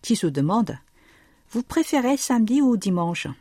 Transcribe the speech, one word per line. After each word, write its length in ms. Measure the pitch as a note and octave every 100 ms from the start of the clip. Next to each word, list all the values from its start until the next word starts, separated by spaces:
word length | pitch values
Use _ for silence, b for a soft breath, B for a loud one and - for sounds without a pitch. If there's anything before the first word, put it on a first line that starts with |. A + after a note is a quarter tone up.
Jisoo 280 | - A3+ E3+
demande, 460 | C#3 D3 G#3+ G3+ C#3 _ b b b b b b
"Vous 100 | A3+
préférez 540 | B3 - D#4 D4 B3 C#4
samedi 420 | - B3 A3 C4+
ou 160 | C4+ A3+
dimanche? 540 | G3 F3+ E3+ E3+ - C3